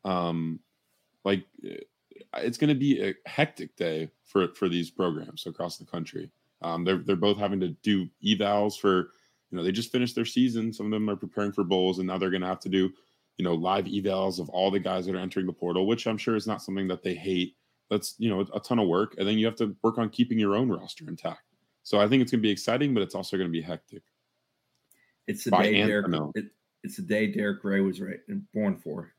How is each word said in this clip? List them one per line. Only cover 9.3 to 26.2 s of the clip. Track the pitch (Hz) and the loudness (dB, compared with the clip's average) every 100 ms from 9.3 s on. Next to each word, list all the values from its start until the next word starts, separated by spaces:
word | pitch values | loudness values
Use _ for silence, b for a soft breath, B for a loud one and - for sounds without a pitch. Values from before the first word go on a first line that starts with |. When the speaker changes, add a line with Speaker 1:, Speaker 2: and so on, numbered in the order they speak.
| b _ | b _
Speaker 1:
you | 92 | -4
know, | |
they | 87 | -2
just | 98 117 | 0 -2
finished | 127 123 | -2 0
their | 120 | -2
season. | 117 - 127 117 113 | -2 2 2 2 -4
Some | 113 107 | -4 -4
of | |
them | 107 107 | 0 -2
are | 98 | -2
preparing | 90 - 104 | -6 -4 -2
for | 101 | 0
bowls, | 90 95 92 92 | 2 4 4 2
and | 92 | -2
now | 92 | 0
they're | 95 | 0
gonna | 92 92 | 0 -2
have | 90 | -4
to | - | 0
do, | 95 92 b b b b - | 2 2 b b b b -4
you | |
know, | 90 | 0
live | 82 90 98 | 2 2 0
evals | 95 101 98 95 95 87 | 0 -2 0 0 0 -2
of | 78 | -6
all | 87 98 | 0 2
the | 98 | 2
guys | 95 92 90 | 0 -2 -2
that | |
are | 92 | -4
entering | 95 98 92 | -4 -4 -4
the | |
portal, | 85 87 87 98 | -4 -2 0 2
which | - - | 0 0
I'm | 107 | -2
sure | - 110 | 0 0
is | 110 | 0
not | 104 | -6
something | - 95 95 | -4 -4 -2
that | 90 | -2
they | 92 | -4
hate. | 87 92 92 90 _ _ _ _ | -4 -2 0 -2 _ _ _ _
That's, | 104 - - | -4 -2 -4
you | 113 | 0
know, | 95 | 0
a, | 98 104 | 0 -4
a | |
ton | - 120 | 0 2
of | 98 | 4
work. | 85 107 - | 2 0 0
And | 98 | 0
then | 110 | 2
you | 113 | 2
have | 113 | 0
to | 110 95 | -4 0
work | 113 110 | -2 0
on | 110 | -4
keeping | - 123 113 | 0 0 4
your | 104 101 | 4 4
own | 127 | 2
roster | 87 - - 78 | -2 -6 -14 -12
intact. | - - - _ _ _ _ | -8 -8 -8 _ _ _ _
So | - 104 | 0 4
I | 104 | 6
think | 131 | 6
it's | 120 | 4
gonna | 120 | 4
be | 107 | 2
exciting, | 95 - 123 143 | 2 0 0 2
but | 120 | 2
it's | 92 | 0
also | - 92 98 | -4 -4 -2
gonna | 90 | -2
be | 82 | -2
hectic. | 80 82 _ - _ _ _ _ _ _ _ _ _ b b b - | -4 -10 _ -20 _ _ _ _ _ _ _ _ _ b b b -8
Speaker 2:
It's | 101 | -6
the | 117 | 2
Speaker 1:
By | 92 | 4
Speaker 2:
day | 101 98 107 | 4 4 4
Derek, | 104 95 | 2 0
Speaker 1:
Anthony. | 80 | -2